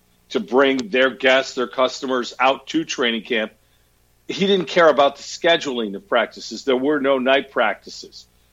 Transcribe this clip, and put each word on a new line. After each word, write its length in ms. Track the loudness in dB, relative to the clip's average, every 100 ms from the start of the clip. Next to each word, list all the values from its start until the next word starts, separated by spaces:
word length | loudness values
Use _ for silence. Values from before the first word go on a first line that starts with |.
| _ _ _
to 100 | -6
bring 500 | 0 4 4 2 -2
their 200 | 0 0
guests, 460 | 2 2 2 0
their 120 | -6 -4
customers 680 | 0 -2 -2 -4 -4 -4 0
out 280 | 0 0 -4
to 160 | -6
training 400 | -4 -2 -2 -2
camp, 300 | -4 -4 -4 _ _ _ _ _ _ _ -12
he 180 | -2
didn't 220 | 2 2 2
care 220 | 4 6
about 260 | 6 2
the 80 | 0
scheduling 720 | -16 -2 0 0 0 -4 -6
of 120 | -8 _
practices. 560 | -2 -2 -6 -12 -6
There 140 | -2 0
were 220 | 0 0
no 180 | 0 0
night 340 | 2 0 0
practices. 760 | -2 -2 -2 -12 -18 -18 -20 _ _ _